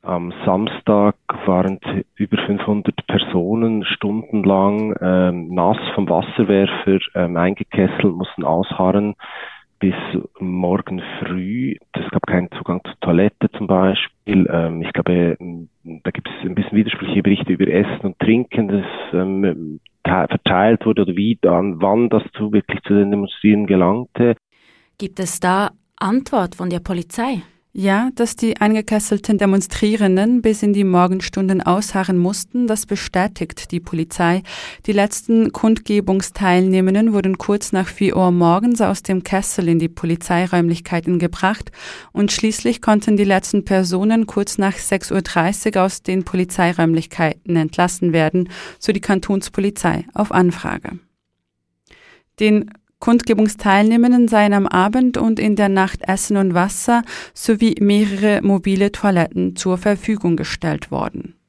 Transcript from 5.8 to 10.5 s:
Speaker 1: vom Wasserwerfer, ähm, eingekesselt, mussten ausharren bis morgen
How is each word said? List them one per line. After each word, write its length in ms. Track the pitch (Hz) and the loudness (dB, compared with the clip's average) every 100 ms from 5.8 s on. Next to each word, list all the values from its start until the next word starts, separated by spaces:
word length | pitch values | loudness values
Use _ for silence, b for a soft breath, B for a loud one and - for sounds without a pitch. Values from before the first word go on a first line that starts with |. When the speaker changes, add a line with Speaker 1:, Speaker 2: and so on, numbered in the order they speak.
| - | -4
Speaker 1:
vom 120 | - 92 | -4 0
Wasserwerfer, 920 | 85 107 - 101 98 98 - - 95 - | 0 0 -2 2 4 2 -2 0 0 0
ähm, 240 | - 87 85 | -4 -2 0
eingekesselt, 760 | 90 101 - - 95 - 101 | -2 -2 -6 0 0 2 0
mussten 300 | 85 92 - | 0 -8 -6
ausharren 680 | 73 82 98 - 92 98 104 - B B B B B _ | -2 0 -2 0 0 2 -2 -6 B B B B B _
bis 140 | 98 - - - - - | -2 -2 -6 -8 -8 -10
morgen 600 | 92 | -6